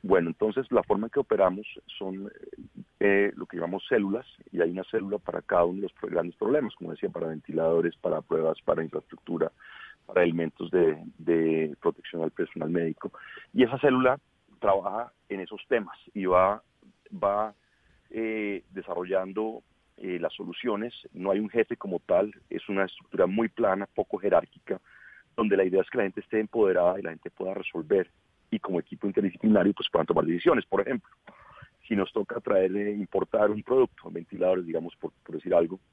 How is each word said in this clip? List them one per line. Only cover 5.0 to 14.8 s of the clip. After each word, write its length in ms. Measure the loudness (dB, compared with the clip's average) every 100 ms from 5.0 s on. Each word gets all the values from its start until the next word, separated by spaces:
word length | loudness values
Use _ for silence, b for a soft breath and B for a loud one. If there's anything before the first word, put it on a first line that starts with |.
| -4 -6
para 240 | -6 -8
cada 220 | 0 2
uno 140 | 2 0
de 40 |
los 100 | -8
pro-, 160 | _ 0
grandes 260 | 2 -2 -2
problemas, 400 | 0 0 0 -8
como 160 | -12
decía, 180 | -6 -6
para 180 | -4 -6
ventiladores, 680 | -6 -6 0 2 2 0 -2
para 240 | -4 -4
pruebas, 360 | -2 0 0 -2 0
para 180 | -2
infraestructura, 680 | 0 -8 -10 -20 -8 -4 -4 _ B B B B _
para 180 | 2
elementos 480 | 2 2 -2 _ -2
de, 260 | 4 4 2 -10 -10
de 580 | 0 2 4 2 -2 -2
protección 420 | -4 -4 -10 -6
al 80 | -6
personal 380 | -4 -6 -4 -2
médico. 420 | -2 -2 -4 -12 B B B B
Y 100 | 0
esa 140 | 2 4
célula 400 | 2 4 2 0 _ _ _ _
trabaja 540 | 0 0